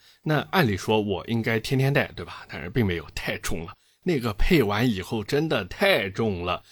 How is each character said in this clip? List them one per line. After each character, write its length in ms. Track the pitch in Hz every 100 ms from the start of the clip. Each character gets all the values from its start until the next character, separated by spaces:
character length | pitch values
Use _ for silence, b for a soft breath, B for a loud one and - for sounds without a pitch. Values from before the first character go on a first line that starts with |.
| b b
那 180 | 156 147 -
按 160 | 190 127
理 100 | 95
说 240 | - 110
我 240 | 104 87 -
应 140 | 113
该 200 | 113 113
天 180 | - 131
天 140 | 135
戴， 180 | 139 98 -
对 80 |
吧？ 200 | 85 - -
但 120 | 98
是 60 | 82
并 160 | 107
没 120 | 101 85
有， 100 | 73
太 240 | - - -
重 260 | - 87
了。 80 | 82 - b b
那 160 | 180 151
个 140 | 117
配 300 | 104 - 165
完 280 | 101 104 127
以 100 | 95
后 200 | 87 113
真 260 | 98 143 160
的 160 | 127 92
太 440 | - 196 160 98
重 340 | - 113 90
了， 180 | 87 87 -